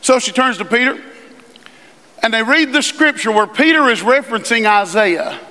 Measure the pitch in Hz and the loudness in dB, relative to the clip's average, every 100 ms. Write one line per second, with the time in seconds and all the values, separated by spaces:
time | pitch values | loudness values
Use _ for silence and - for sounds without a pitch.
0 | - 254 233 208 262 208 196 233 254 - | 2 0 0 -2 -2 -2 -2 0 0 -2
1 | - - - - - - - - - - | -12 -20 -20 -20 -20 -20 -20 -20 -20 -20
2 | _ - 226 226 226 302 302 262 - - | _ -6 -2 -2 2 2 2 0 -2 0
3 | 208 196 226 214 208 - 311 320 277 214 | 0 0 -2 0 0 0 2 4 2 0
4 | 190 262 269 233 - 226 214 208 202 180 | 2 0 0 -8 -2 0 2 2 0 0
5 | 208 165 - - - | 0 0 -4 -10 -16